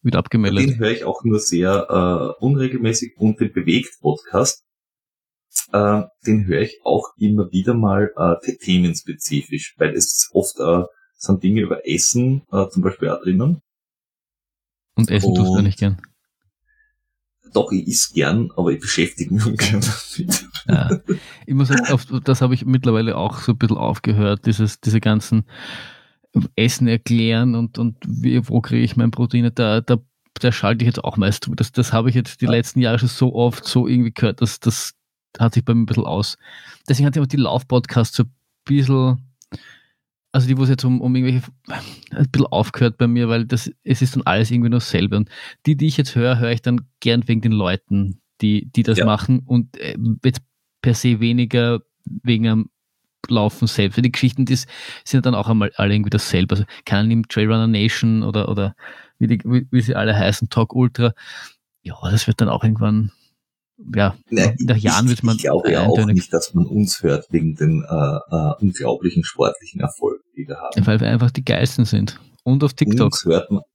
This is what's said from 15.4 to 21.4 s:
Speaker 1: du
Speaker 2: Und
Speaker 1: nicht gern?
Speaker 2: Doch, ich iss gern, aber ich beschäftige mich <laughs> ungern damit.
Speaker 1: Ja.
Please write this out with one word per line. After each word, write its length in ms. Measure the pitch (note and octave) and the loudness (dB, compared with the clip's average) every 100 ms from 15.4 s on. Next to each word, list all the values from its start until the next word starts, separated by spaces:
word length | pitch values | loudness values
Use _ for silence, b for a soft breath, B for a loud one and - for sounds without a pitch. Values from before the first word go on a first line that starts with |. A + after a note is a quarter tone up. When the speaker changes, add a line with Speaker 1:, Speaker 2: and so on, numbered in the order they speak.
| F#2 | 2
Speaker 1:
du 80 | F#2+ | 2
Speaker 2:
Und 60 | |
Speaker 1:
nicht 160 | G2 G2 | 2 0
gern? 220 | G2+ F#2+ - _ _ _ _ _ _ _ _ _ _ _ _ _ _ | -2 -2 -10 _ _ _ _ _ _ _ _ _ _ _ _ _ _
Speaker 2:
Doch, 180 | G#2+ - | -2 0
ich 160 | F#2+ - | -2 -2
iss 240 | - - | -4 -2
gern, 360 | E2 C#2+ G2+ A#2 - | 0 0 0 -2 -2
aber 140 | F2 | 0
ich 80 | - | -2
beschäftige 520 | G2+ - E2+ - F2 | -4 -2 -2 -2 -2
mich 120 | G2+ A2 | 0 0
<laughs> 0 | |
ungern 360 | G#2+ G2+ G#2 | 0 0 0
damit. 680 | - - - - - - - - - | -2 -6 -10 -10 -6 -6 -6 -16 -2
Speaker 1:
Ja. 320 | - - - - F#3+ B B | 0 0 -4 -4 -6 B B